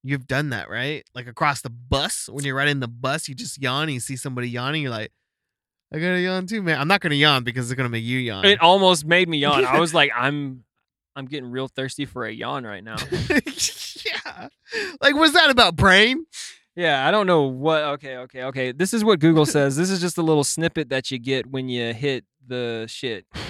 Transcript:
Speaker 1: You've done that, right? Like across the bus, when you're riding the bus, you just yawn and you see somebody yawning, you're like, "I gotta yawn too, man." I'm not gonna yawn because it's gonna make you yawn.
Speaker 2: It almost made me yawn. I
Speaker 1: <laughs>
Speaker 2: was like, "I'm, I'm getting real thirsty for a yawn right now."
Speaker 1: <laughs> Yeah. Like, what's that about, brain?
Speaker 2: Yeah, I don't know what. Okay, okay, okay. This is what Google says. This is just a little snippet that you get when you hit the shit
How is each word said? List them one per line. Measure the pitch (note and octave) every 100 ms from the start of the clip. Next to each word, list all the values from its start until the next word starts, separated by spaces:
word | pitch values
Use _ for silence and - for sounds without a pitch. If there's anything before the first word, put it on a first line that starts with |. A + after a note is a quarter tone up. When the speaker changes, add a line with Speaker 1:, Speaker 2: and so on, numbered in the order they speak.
Speaker 1:
You've | C3+ C#3 B2+
done | C3 D3+
that, | A2+ C2+
right? | G#2+ C3+ D3+ _
Like | B2 B2
across | A#2 D3+ C3+
the | B2+
bus, | A#2+ B2 C#3 E3 - -
when | B2
you're | C#3
riding | C3 C#3+ C#3+
the | A#2+
bus, | A#2+ B2+ D#3 -
you |
just | C3 A#2+ -
yawn | C3 C3+
and | D#3
you | B2+
see | - C3+
somebody | C#3+ B2 B2
yawning, | A#2+ B2+ D#3
you're | C#3
like, | A2+ A2 _ _ _ _ _ _ _ _
"I | D#3
gotta | F3 F3+
yawn | F#3 F#3 F#3
too, | A3
man." | F3+ D3+
I'm | D3
not | G3
gonna | F3 C#3+
yawn | D3+ C3+
because | A#2+ B2 A#2+
it's | B2+
gonna | B2
make | A#2
you | A2+ B2+
yawn. | B2 G2 G3
Speaker 2:
It | G3+
almost | E3+ F#3+ F#3 E3+
made | D3+ F3 F3
me | D#3
yawn. | C#3+ C#3 B2+
I | C#3+
Speaker 1:
<laughs> |
Speaker 2:
was | E3
like, | D#3+ C#3+ A#2
"I'm, | C3 D3 C#3 B2+ _ _ _ _ _
I'm | C#3 C3
getting | D3 B2
real | B2 C3+
thirsty | - C3 - C#3+
for | B2+
a | A2
yawn | A2+ A#2 C#3
right | A#2 G2+
now." | A2 A2
Speaker 1:
<laughs> | - F4+ - D4+ - - - - - -
Yeah. | G#4+ - - - D4 _ _ A4+ G4 D4+
Like, | C#4
what's | C#4+ D#4+
that | D#4+ D#4
about, | B3 G3+ E3
brain? | G3 F#3 A3+ C4+ E4 - - - _ -
Speaker 2:
Yeah, | E3+ C#3 C#3
I |
don't | G#3 F#3+
know | E3+
what. | C#3 B2+ D3+ D#3
Okay, | D3+ C#3+ C#3 B2+
okay, | B2+ C3
okay. | C3 C3+ B2+
This | C3 F#3
is | A#3
what | G#3+ F3+
Google | D#3+ D#3
says. | D3+ D3+ C#3 C3+
This | F3+
is | F#3+
just | F3 E3+
a |
little | D#3+ D3+
snippet | C#3 - E3 E3 C3
that | C3 -
you | C3
get | A#2 C3+ B2
when | C3+ B2+
you | B2 A#2
hit | A2+ C#3+ C3 _ _ B2
the | B2 A#2+ A2+ A2+
shit | - C3 G#2 _ -